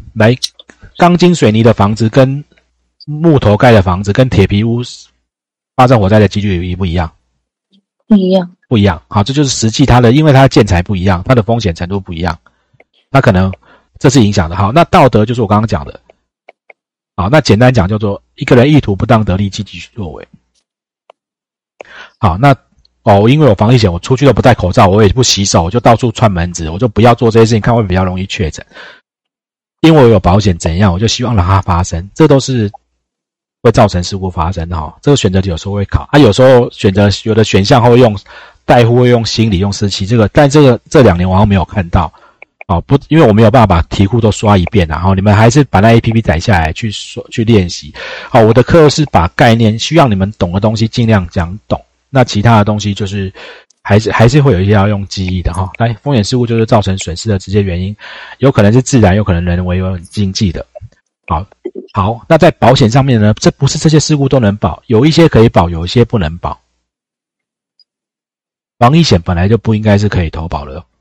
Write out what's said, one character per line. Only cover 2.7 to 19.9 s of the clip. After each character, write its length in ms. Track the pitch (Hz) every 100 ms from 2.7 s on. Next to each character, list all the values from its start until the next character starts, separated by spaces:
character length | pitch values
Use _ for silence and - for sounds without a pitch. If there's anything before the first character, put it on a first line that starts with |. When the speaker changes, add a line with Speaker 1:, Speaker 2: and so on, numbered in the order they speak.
| _ _ _ -
Speaker 1:
木 340 | 151 165 143
头 160 | 107 104
盖 160 | 127
的 100 | 110
房 220 | 95 90
子 80 | 101
跟 180 | 101 131
铁 160 | 107 95
皮 200 | 101 113
屋 160 | 120 123 - - _ _ _ _ _ _ -
发 100 | 127
生 100 | 127
火 120 | 95
灾 100 | 107
的 80 | 101
几 140 | 104
率 260 | 101 90 90
一 80 | 90
不 100 | 95
一 60 |
样？ 180 | 85 80 - _ _ _ _ _ _ _ _ -
Speaker 2:
不 120 | 208
一 140 | 185
样。 200 | 185 175 _ _
Speaker 1:
不 100 | 120
一 40 |
样。 200 | 98 78 -
好， 160 | 107
这 100 | 101
就 120 | 135 139
是 40 |
实 220 | - 110
际 140 | 110 135
它 160 | 123
的， 100 | 120
因 140 | 135 156
为 80 |
它 80 | 131
的 80 | 135
建 180 | - 107
材 160 | 87
不 100 | 87
一 100 | 98
样， 200 | 92 87
它 100 | 90
的 80 | 127
风 160 | 107 117
险 160 | 104
程 140 | 82 87
度 140 | 101
不 100 | 95
一 80 | 82
样， 180 | 87 - _ _ _ _ _ _ _
那 120 | 135
可 100 | 131
能 180 | 92 95 95 _ _ _ _
这 120 | 147
是 120 | 139
影 120 | 104
响 160 | 98 80
的。 80 | 92
好， 160 | 101
那 100 | 139 170
道 220 | 190 135
德 180 | 107 107
就 80 |
是 80 | 120
我 60 | 104
刚 140 | 104
刚 40 | 110
讲 200 | 87 67
的。 120 | - _ _ _ _ _ _ _ _ _ _ _ -
好， 140 | 95
那 100 | 151
简 180 | - 104
单 160 | 127
讲 140 | 123 90
叫 100 | 107
做 240 | 107 98 _ -
一 80 |
个 140 | 139 131
人 120 | 135
意 120 | 156
图 120 | -
不 120 | 95 -
当 180 | 117
得 140 | 101 92
利， 120 | 101
积 140 | 92
极 160 | 98 90 -